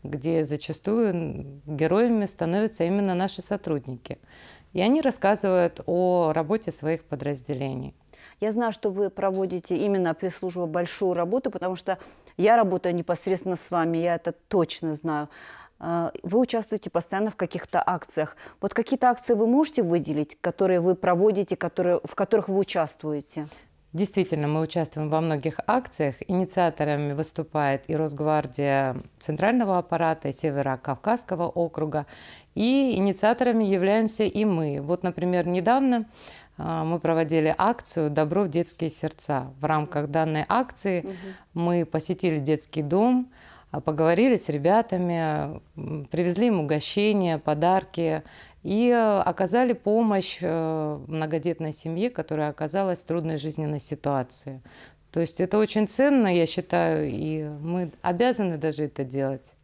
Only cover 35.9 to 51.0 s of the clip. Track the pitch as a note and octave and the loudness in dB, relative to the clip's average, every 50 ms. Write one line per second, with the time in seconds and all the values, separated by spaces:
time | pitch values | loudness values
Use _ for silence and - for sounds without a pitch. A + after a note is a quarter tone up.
35.9 | B3 A#3 G#3+ - - - - - - - - _ _ - D3 D#3+ E3 D#3+ D#3 D#3+ | 2 0 -2 -6 -12 -20 -20 -20 -20 -20 -20 _ _ -8 -6 -4 -4 -2 -2 -2
36.9 | E3+ E3+ - D#3+ E3 D#3+ E3 D3+ D#3+ D#3+ D#3 D#3 - - F#3 G#3 A#3+ A#3+ - - | -2 0 2 2 2 2 2 2 2 2 2 2 2 2 2 0 0 -2 -6 -6
37.9 | - E3+ D#3 D3+ D3 D3+ D#3 D#3 E3+ G3 G#3 F3+ C#3 E3+ E3+ - - _ E3 D#3+ | -4 -2 -2 0 2 0 0 2 2 0 0 0 0 -2 -2 -2 -4 _ -6 -6
38.9 | - - - D#3 - - - - D3 C3+ C3 C3 C3 C3+ C#3+ D3+ D#3 D3+ D3+ D3 | -4 -6 -6 -8 -8 -8 -6 -4 -4 -4 -4 -6 -10 -6 -2 0 0 0 0 -2
39.9 | - D3 D3 C#3+ C#3+ D#3+ D#3+ D#3+ D#3 D3+ D3+ - - A#3 C4 B3+ - - - G3+ | -4 -4 -4 -2 0 0 0 0 0 -2 -2 0 0 0 0 -2 -8 -6 -4 -2
40.9 | F#3 F3 D#3 F#3+ F#3+ F3 F#3 F#3+ F#3+ - - _ _ E3+ E3+ E3+ F3 F3 E3 D#3 | -2 -2 -4 -6 -12 -12 -12 -14 -16 -16 -20 _ _ -2 0 2 2 2 0 0
41.9 | - D#3+ D#3 - F#3 - - F3+ D#3+ D3+ C#3 C#3 D#3 D3+ - - - D#3 D3+ C#3+ | -2 -4 -2 -2 -4 -2 0 -2 0 0 0 0 -2 -2 -2 -6 -6 -6 -2 0
42.9 | D#3+ F#3+ A3 B3 B3+ B3+ B3 B3+ - - - - - - - _ - - - - | 2 2 4 4 4 2 0 -4 -12 -20 -20 -20 -20 -20 -16 _ -10 -6 -4 -4
43.9 | D#3 D3+ D#3+ D#3+ E3+ F3 A#3 C4+ B3 - - - D3 D3 C#3+ E3 G3 A3+ A#3 A3+ | 0 2 4 4 4 4 4 4 4 2 0 -2 -4 0 2 4 4 4 2 2
44.9 | - F3+ F3+ F3 F3 E3 E3 D#3 D3+ D3+ D3 D3 D#3 - - _ _ D#3+ D3+ D3 | -2 -2 0 0 0 0 0 0 -2 -2 -4 -6 -8 -12 -16 _ _ -12 -10 -8
45.9 | D3+ D3+ C#3+ - - D#3+ F3 F3 F3 F#3 A3+ B3 G#3+ F3+ D3+ C#3+ D#3 D3+ - - | -8 -8 -8 -6 -2 0 0 2 2 2 4 4 4 2 2 2 0 0 0 0
46.9 | - G3+ G3+ G#3+ G#3+ G3+ F#3 F3 D#3+ D3+ - - D3+ D3+ D#3 F3 F#3 F#3+ F3+ - | 0 2 4 4 4 4 2 2 0 0 0 0 0 4 4 4 4 4 2 -2
47.9 | - E3+ E3 D#3+ D#3 D#3 D3+ - - - - - - - _ - F#3+ G#3+ A#3+ B3 | -4 -2 0 0 0 -2 -4 -10 -20 -20 -20 -20 -20 -12 _ -2 0 4 4 4
48.9 | A#3+ A#3 A3+ G#3+ G#3 G3 - F3+ E3+ - F#3+ E3+ F3+ A#3+ B3+ B3 A#3 - - G3+ | 6 6 4 4 4 4 2 2 2 0 0 2 4 4 4 4 2 0 0 2
49.9 | G#3+ A3+ A#3 G#3+ G#3 F#3+ F#3 - - - F3 E3+ D#3+ E3 D#3+ D#3+ D#3+ D#3 D#3 D3+ | 2 4 4 4 2 2 0 -2 -6 -4 -2 -2 0 0 0 -2 -2 -2 -2 -4
50.9 | D3+ C#3+ | -4 -6